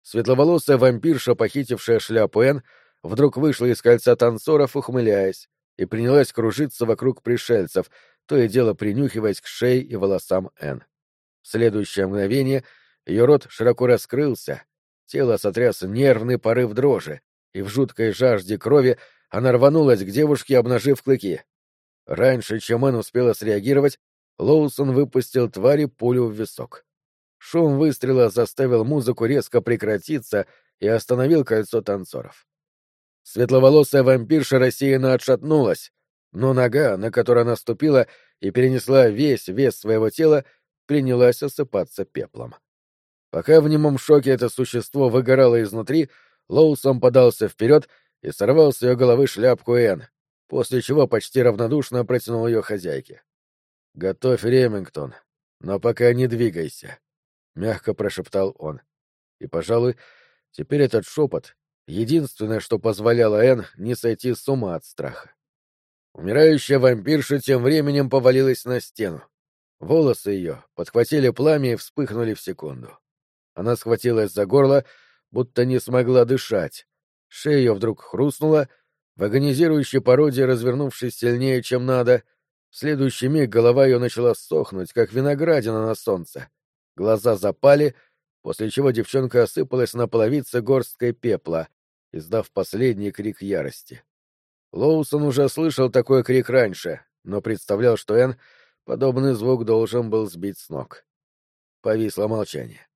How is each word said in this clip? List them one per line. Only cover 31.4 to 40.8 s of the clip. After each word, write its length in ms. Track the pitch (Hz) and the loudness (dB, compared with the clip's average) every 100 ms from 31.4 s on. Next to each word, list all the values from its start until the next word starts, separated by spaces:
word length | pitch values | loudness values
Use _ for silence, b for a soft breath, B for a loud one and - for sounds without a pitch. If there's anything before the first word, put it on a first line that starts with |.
кольцо 360 | 127 113 104 117 | 2 -2 -2 -4
танцоров. 640 | 104 101 90 65 - - _ _ _ _ _ _ _ _ | -2 -6 -6 -14 -14 -20 _ _ _ _ _ _ _ _
Светловолосая 800 | - 107 120 131 131 151 143 139 | -12 -4 0 4 6 6 4 2
вампирша 560 | 127 131 110 156 131 135 | 2 0 0 -2 0 0
рассеянно 540 | 127 - 139 135 131 | 0 0 -2 0 0
отшатнулась, 760 | 127 - 123 147 156 113 82 - _ _ _ _ | 0 0 -2 2 0 2 -2 -8 _ _ _ _
но 200 | 87 131 | -4 0
нога, 440 | 127 123 131 143 95 | 2 0 0 0 -2
на 140 | 110 | -4
которую 320 | 110 113 120 | -2 2 2
она 120 | 120 | 2
ступила 520 | 113 - 113 156 135 113 b b _ | -2 -6 -2 2 2 2 b b _
и 100 | 98 | -4
перенесла 560 | 120 127 131 120 135 120 | 0 0 0 2 4 4
весь 400 | 104 151 117 - | 2 0 -2 -4
вес 300 | 98 135 - | -2 -2 -2
своего 320 | 107 110 110 | -2 0 0
тела, 360 | - 160 151 b b _ _ | 2 2 2 b b _ _